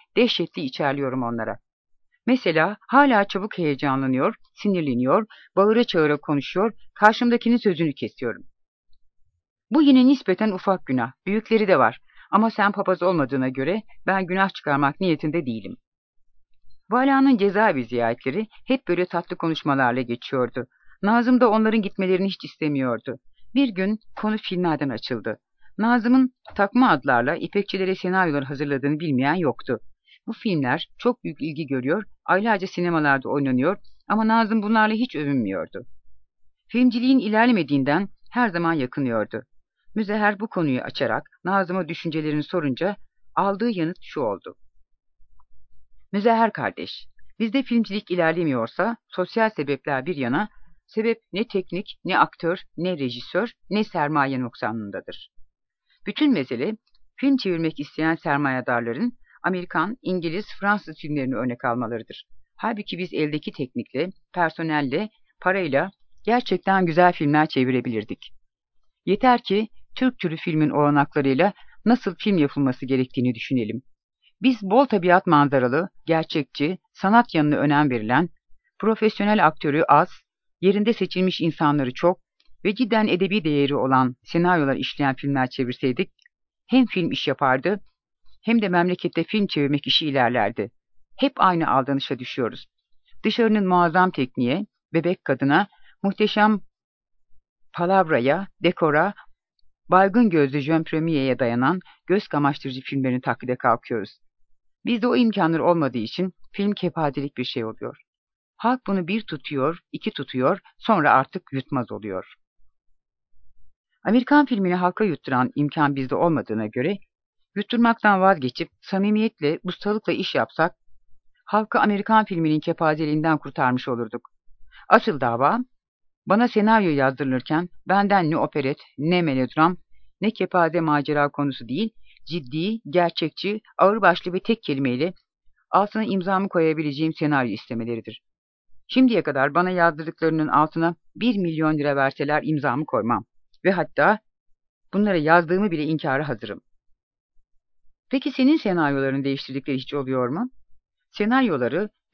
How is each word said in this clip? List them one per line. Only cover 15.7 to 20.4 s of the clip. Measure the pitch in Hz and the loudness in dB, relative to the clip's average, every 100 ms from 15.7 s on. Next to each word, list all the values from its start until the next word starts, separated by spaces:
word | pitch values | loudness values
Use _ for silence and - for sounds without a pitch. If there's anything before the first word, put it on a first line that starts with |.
| - _ _ _ _ _ - _ - - - - | -16 _ _ _ _ _ -20 _ -20 -18 -16 -4
Vala'nın | 240 277 269 277 226 | 0 2 4 4 4
cezaevi | 202 190 220 143 | 2 2 2 2
ziyaretleri | 113 120 113 120 131 165 220 - - | -2 0 0 0 -4 -4 -8 -10 -2
hep | 262 - | -2 0
böyle | 175 180 | 0 0
tatlı | 175 - 180 | -4 -6 -6
konuşmalarla | 165 151 151 135 123 127 | -4 -2 0 2 2 0
geçiyordu. | 117 117 - 131 | -4 -6 -4 -2